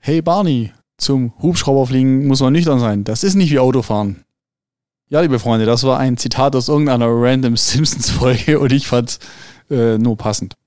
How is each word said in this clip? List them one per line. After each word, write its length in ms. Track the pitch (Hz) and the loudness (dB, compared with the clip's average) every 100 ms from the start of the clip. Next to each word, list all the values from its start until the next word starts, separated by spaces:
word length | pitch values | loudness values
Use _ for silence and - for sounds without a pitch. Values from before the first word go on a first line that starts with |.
| - | -2
„Hey 140 | 165 | -2
Barney, 500 | 160 185 190 131 110 _ _ _ | 0 0 0 -2 -4 _ _ _
zum 360 | - 139 120 - | -2 -2 -2 -2
Hubschrauberfliegen 840 | 165 175 - 139 127 131 131 131 143 | -2 -2 0 0 2 2 2 2 2
muss 120 | 131 | 0
man 140 | 131 | 2
nüchtern 260 | 151 165 131 | 2 2 0
sein. 240 | 117 104 | 0 -2
Das 220 | 101 110 196 | -4 -2 0
ist 100 | 190 | 2
nicht 160 | 175 | 2
wie 80 | 143 | 2
Autofahren.“ 640 | 127 127 117 107 104 98 _ _ _ _ _ _ _ _ _ | 2 2 -2 -2 -4 -6 _ _ _ _ _ _ _ _ _
Ja, 100 | 147 | 0
liebe 180 | 170 127 | 0 0
Freunde, 280 | 120 113 110 | 0 0 2
das 180 | 117 | 2
war 160 | 135 127 | 0 0
ein 160 | 131 120 | 0 -2
Zitat 400 | 117 - 139 135 | -4 0 0 0
aus 140 | 123 | 0
irgendeiner 400 | 147 147 123 117 | 0 0 0 0
random 480 | 117 120 131 131 117 | 2 2 2 0 0
Simpsons-Folge 1000 | - 127 156 - - - 127 120 - 151 | 0 0 -2 -2 -4 0 0 0 0 0
und 140 | 135 | 2
ich 160 | 135 - | 0 0
fand's, 320 | 123 120 - - - - - _ | -2 -2 -10 -16 -20 -20 -20 _
äh, 280 | 135 117 110 | 0 0 2
nur 180 | 117 110 | 0 -2
passend. 380 | 110 104 95 - | -4 -6 -8 -14